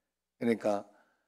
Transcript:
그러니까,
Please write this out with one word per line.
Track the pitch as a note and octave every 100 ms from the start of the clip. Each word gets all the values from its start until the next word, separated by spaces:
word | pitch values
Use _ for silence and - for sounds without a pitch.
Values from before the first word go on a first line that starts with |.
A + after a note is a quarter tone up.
| _ _ _ _
그러니까, | A#2+ G#2+ A2 G2+ - - _ _